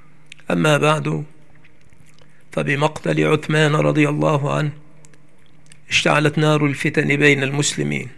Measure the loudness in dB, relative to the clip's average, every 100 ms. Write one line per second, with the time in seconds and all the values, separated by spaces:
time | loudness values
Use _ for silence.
0 | -20 -20 -20 -12 -4 2 4 4 2 0
1 | -2 -4 -6 -14 -18 -18 -18 -20 -20 -20
2 | -20 -20 -18 -18 -8 -4 0 2 2 0
3 | -2 2 2 2 2 2 4 4 2 4
4 | 2 2 2 2 0 -2 -2 -6 -16 -20
5 | -20 -20 -20 -20 -20 -20 -20 -16 -2 0
6 | 2 4 4 4 4 4 2 0 0 0
7 | 2 4 6 6 2 0 -2 -2 -2 -4
8 | -6